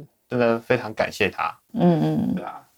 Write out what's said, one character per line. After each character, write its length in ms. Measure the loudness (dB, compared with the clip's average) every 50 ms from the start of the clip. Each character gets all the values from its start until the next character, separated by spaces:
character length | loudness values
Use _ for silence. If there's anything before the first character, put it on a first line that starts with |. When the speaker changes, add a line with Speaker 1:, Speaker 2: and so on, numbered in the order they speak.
| -14 -18 _ _ _ -4
Speaker 1:
真 100 | 0 2
的 200 | 2 2 2 0
非 180 | 0 0 -2
常 160 | 0 -2 -6
感 180 | -2 -2 -2 -2
谢 200 | 0 0 0 0
她。 220 | 0 -2 -4 -6 -6 -8 _ _
Speaker 2:
嗯， 280 | -2 2 4 4 4 4
嗯。 320 | 2 0 0 0 -2 -2 -2
Speaker 1:
对 100 | -4 -6
啊， 180 | -10 -14 -16 -20 _ _